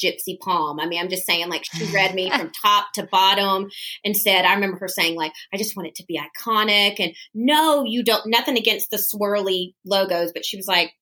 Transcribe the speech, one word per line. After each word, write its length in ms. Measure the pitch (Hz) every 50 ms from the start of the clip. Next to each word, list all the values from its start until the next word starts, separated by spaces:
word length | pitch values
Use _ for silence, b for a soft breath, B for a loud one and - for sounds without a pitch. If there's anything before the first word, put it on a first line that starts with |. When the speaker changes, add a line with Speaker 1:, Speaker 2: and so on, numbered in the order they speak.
| -
Speaker 1:
gypsy 340 | 165 - - - 190 170
palm. 440 | - - 190 180 170 151 147 147 151
I 40 | 156
mean, 120 | 170 170 170
I'm 80 | 175 185
just 160 | 185 180 -
saying, 200 | - 175 170 170
like, 160 | 175 170 156 -
she 220 | - - 165 220 208 180
read 200 | 196 185 185 185
me 160 | 185 185 185
Speaker 2:
<laughs> 80 | 269
Speaker 1:
from 140 | 254 165 165 - -
top 260 | - 208 208 208 208 - -
to 80 | 208 196
bottom 640 | - 202 185 190 190 202 202 202 196 190 190 202 196 B B B B B B B
and 140 | 208 208
said, 260 | 202 - 202 190 180 180
I 120 | 180 196
remember 240 | 202 202 196 185 -
her 100 | 196 180
saying, 260 | - 190 165 165 165
like, 160 | 165 156 156 B B B B 196
"I 40 |
just 200 | 196 220 214 -
want 100 | 196 170
it 80 | 156 -
to 80 | - -
be 140 | - 165 147
iconic." 760 | 147 - - - - 233 220 214 214 208 208 208 202 208 208 -
And 140 | 185 170 B B B B -
no, 520 | 214 240 277 302 302 320 320 294 285 254
you 180 | 214 226 247 214
don't, 220 | 226 214 - -
nothing 300 | 220 226 233 254 302 262
against 320 | 233 208 226 208 - - -
the 60 | 214
swirly 760 | 202 - - - 202 208 208 208 208 190 196 190 180 180 180 _ _ -
logos, 480 | 185 196 196 190 190 175 170 170 170 -
but 100 | - -
she 140 | - -
was 100 | 190 190
like, 240 | 196 185 175 170 - _ _